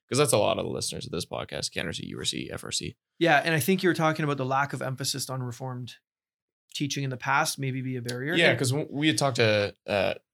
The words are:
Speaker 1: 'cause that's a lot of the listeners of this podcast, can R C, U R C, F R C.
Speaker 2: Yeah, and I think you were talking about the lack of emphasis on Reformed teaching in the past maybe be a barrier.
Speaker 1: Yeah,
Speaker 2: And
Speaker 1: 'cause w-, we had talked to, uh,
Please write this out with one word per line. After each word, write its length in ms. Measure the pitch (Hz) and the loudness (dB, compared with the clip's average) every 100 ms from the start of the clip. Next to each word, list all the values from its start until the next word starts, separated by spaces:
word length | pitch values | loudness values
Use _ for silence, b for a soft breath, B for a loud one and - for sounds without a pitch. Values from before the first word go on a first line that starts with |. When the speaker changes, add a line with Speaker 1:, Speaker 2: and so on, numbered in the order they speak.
| - | -4
Speaker 1:
'cause 80 | 123 | 0
that's 160 | 147 | 4
a 40 | 110 | 4
lot 180 | 101 92 | 4 0
of 80 | 87 | -2
the 60 | |
listeners 340 | - - - - | -4 -6 -8 -6
of 60 | |
this 140 | 85 - | -6 -6
podcast, 440 | - - 69 - | -6 -6 -6 -6
can 140 | - - | -4 -6
R 80 | |
C, 140 | - - | -6 -8
U 100 | 53 | -6
R 80 | - | -4
C, 240 | - - | -4 -6
F 120 | - | -8
R 80 | - | -6
C. 240 | - - - _ - | -6 -6 -12 _ 0
Speaker 2:
Yeah, 200 | 165 143 165 | 4 6 4
and 80 | |
I 60 | 160 | 2
think 240 | 160 190 | 2 2
you 60 | 185 | 4
were 40 | |
talking 300 | 160 160 156 156 | 4 2 2 -2
about 120 | 143 | -2
the 80 | 127 | 0
lack 280 | 131 139 | 0 0
of 80 | 131 | -4
emphasis 480 | 127 127 135 135 120 | -6 -4 -4 -4 -6
on 140 | 131 | -6
Reformed 500 | 123 117 131 123 120 - _ _ _ _ _ _ _ | -8 -8 -10 -10 -12 -14 _ _ _ _ _ _ _
teaching 300 | - 147 143 | -6 -4 -2
in 80 | 139 | -4
the 60 | 120 | -4
past 420 | - 139 156 - | 0 2 2 0
maybe 240 | 135 131 | -4 -4
be 140 | 127 127 | -4 -6
a 40 | |
barrier. 320 | 120 123 135 | -4 -4 -2
Speaker 1:
Yeah, 160 | 170 160 | 4 4
Speaker 2:
And 80 | 123 | 4
Speaker 1:
'cause 140 | 135 | 2
w-, 160 | 139 - | 0 -2
we 160 | 135 156 | 0 2
had 100 | 147 | 4
talked 160 | 143 123 | 2 4
to, 400 | 113 107 101 - - | 4 4 2 -2 -2
uh, 300 | 101 95 - _ | 2 2 -2 _